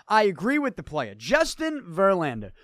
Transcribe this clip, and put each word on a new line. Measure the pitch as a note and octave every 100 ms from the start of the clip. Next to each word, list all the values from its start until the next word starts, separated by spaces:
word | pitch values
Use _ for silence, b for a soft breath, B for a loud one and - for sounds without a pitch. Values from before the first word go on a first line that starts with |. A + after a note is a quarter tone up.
| b
I | G#3+
agree | G#3 D3+ G#3 D4
with | C#4 F3+
the |
player. | - D3+ A2+
Justin | G#2 B2 D4 E4 - D#4+ D4
Verlander, | F3 D#3+ G3 F#3 D3+ A2+ G2+ -